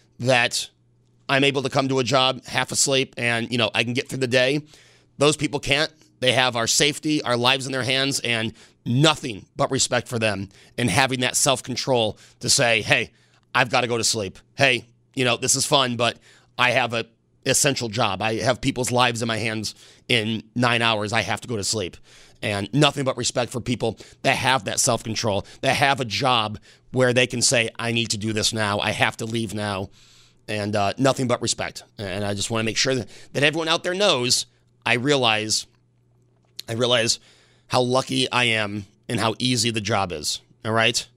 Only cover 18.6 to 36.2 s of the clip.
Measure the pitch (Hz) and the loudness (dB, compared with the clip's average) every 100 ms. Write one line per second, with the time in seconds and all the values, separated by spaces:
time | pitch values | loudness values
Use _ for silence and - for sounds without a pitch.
18.6 | 135 123 123 123 123 113 117 110 113 110 | -2 -4 0 2 2 0 -4 -4 -4 -4
19.6 | 101 - - - - 120 107 110 - 123 | -8 -10 -20 -10 -2 0 0 -4 -4 0
20.6 | 123 117 117 107 104 113 110 104 120 110 | 2 2 2 0 0 -2 -2 -4 -6 -6
21.6 | 95 110 85 - - - - _ 113 101 | -4 -4 -6 -8 -20 -20 -20 _ -4 -4
22.6 | 101 143 147 139 131 123 123 131 120 123 | 0 4 4 2 -2 -2 -2 -2 -4 -4
23.6 | 127 120 120 92 - - 139 123 131 131 | -4 -2 -2 -4 -14 -4 0 2 2 2
24.6 | 101 - 135 113 113 107 113 98 - - | 0 -2 0 0 -2 -4 -2 -2 -4 -4
25.6 | 135 117 139 135 117 98 131 120 107 107 | -2 2 2 0 -2 -2 0 0 -2 -6
26.6 | - _ - 127 127 123 127 120 - 123 | -16 _ -6 2 4 4 2 2 2 2
27.6 | 113 - 117 117 113 107 110 107 98 110 | 0 -4 -2 -2 -2 -2 -2 0 0 0
28.6 | 104 101 98 101 120 - 113 117 110 107 | 0 0 -2 0 0 0 -6 -4 -4 -4
29.6 | 104 95 98 - - - - _ - 107 | -4 -4 -6 -12 -20 -20 -20 _ -6 -4
30.6 | 104 104 101 - 135 131 123 120 117 - | 0 0 0 2 2 2 0 -2 -2 -4
31.6 | 87 - - - 98 95 101 101 - 113 | -8 -10 -16 -10 -8 -4 -4 -4 -4 -2
32.6 | 113 107 131 131 95 - - 135 147 156 | -2 -2 0 -2 -6 -14 -10 0 0 0
33.6 | 160 170 180 185 208 135 123 - - _ | 0 -2 -2 0 2 2 0 0 -2 _
34.6 | _ _ 117 120 135 139 117 107 107 - | _ _ -2 0 2 2 4 2 0 -4
35.6 | - _ _ _ _ _ | -4 _ _ _ _ _